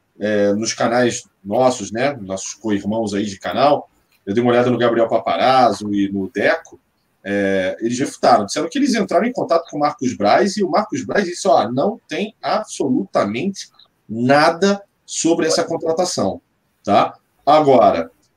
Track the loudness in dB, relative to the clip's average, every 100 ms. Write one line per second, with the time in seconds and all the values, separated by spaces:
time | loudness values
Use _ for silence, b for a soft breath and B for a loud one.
0 | _ _ -2 0 2 0 -4 -2 0 2
1 | 0 -2 -12 _ -4 2 2 0 -6 -4
2 | -4 -4 -8 -8 -8 -8 -4 -2 -2 -4
3 | -2 -4 -4 -6 -6 0 2 2 -2 _
4 | _ _ -4 0 2 4 2 2 2 2
5 | 2 0 -2 0 2 4 2 -2 -4 -2
6 | -2 -2 -6 -2 -2 -2 -6 -20 _ _
7 | _ _ -6 -2 0 0 -2 -4 -4 -4
8 | -6 0 2 2 0 -6 -6 -2 0 0
9 | 0 0 0 -4 -2 -2 -2 -4 -4 -2
10 | -6 -2 2 2 2 0 0 0 -2 -6
11 | -4 -2 -2 -4 2 2 2 -2 -2 -4
12 | _ -8 -8 -8 -4 -4 -4 -6 -2 -2
13 | 0 -2 -2 -2 -6 -6 -14 b b _
14 | _ -4 2 4 4 2 0 0 -6 _
15 | _ -4 0 0 0 -2 -2 -4 -4 -2
16 | -2 -2 -4 -4 _ _ _ _ 0 2
17 | 2 -4 _ _ 4 4 6 6 6 4
18 | -4 _ _